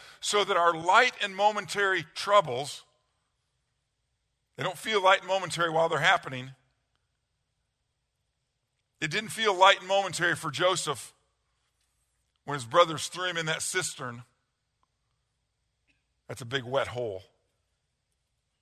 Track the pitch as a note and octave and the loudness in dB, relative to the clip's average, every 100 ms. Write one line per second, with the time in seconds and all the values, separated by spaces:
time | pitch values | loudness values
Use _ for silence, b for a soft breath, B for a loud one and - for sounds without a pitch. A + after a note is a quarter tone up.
0 | B B - G#3 G3 F#3 E3+ E3 E3+ G#3+ | B B -2 0 2 4 2 2 4 4
1 | B3+ - G#3 F#3+ G#3 G#3+ F#3 G3+ G3 F#3 | 4 0 -8 0 0 0 -6 -2 0 -2
2 | D#3 - G3 G3+ D#3 B2 C#3+ - - _ | -4 -8 4 4 4 -4 -6 -12 -18 _
3 | _ _ _ _ _ _ _ _ _ _ | _ _ _ _ _ _ _ _ _ _
4 | _ _ _ _ _ - F3+ F3 A3 G#3+ | _ _ _ _ _ -8 -8 -6 -2 4
5 | F#3+ F#3+ F3+ F#3+ F3 D#3+ E3+ D#3+ E3 D3+ | 6 4 2 -2 -2 -2 0 2 2 2
6 | E3 F3+ D#3 C3 C3 C3+ _ _ _ _ | 2 2 0 -10 -12 -18 _ _ _ _
7 | _ _ _ _ _ _ _ _ _ _ | _ _ _ _ _ _ _ _ _ _
8 | _ _ _ _ _ _ _ _ _ _ | _ _ _ _ _ _ _ _ _ _
9 | D#3 F#3 A3 G#3 A3 F3+ F#3+ F#3+ F#3 G3 | -6 -6 -6 -4 -2 6 6 6 2 0
10 | F#3+ D#3+ E3+ D3+ D#3+ C3 F3+ F3+ - C3 | 0 -2 -2 -2 -6 0 0 0 -4 -8
11 | - _ _ _ _ _ _ _ _ _ | -10 _ _ _ _ _ _ _ _ _
12 | _ _ _ _ - C#3+ A2+ D#3+ E3+ D3 | _ _ _ _ -10 -8 0 4 4 2
13 | - E3+ F3+ E3+ D#3+ D#3+ - F#3 E3 - | -8 -6 -6 -4 -4 -4 -4 -4 -4 -8
14 | B2+ A#2+ A#2+ _ _ _ _ _ _ _ | -12 -12 -18 _ _ _ _ _ _ _
15 | _ _ _ _ _ _ _ _ _ _ | _ _ _ _ _ _ _ _ _ _
16 | _ _ - A2+ A#2 C3+ A#2+ C3+ G#2 A#2 | _ _ -16 -14 -8 -8 -4 -4 -2 -6
17 | A#2 F#2 - _ _ _ _ _ _ _ | -8 -8 -14 _ _ _ _ _ _ _
18 | _ _ _ _ _ _ | _ _ _ _ _ _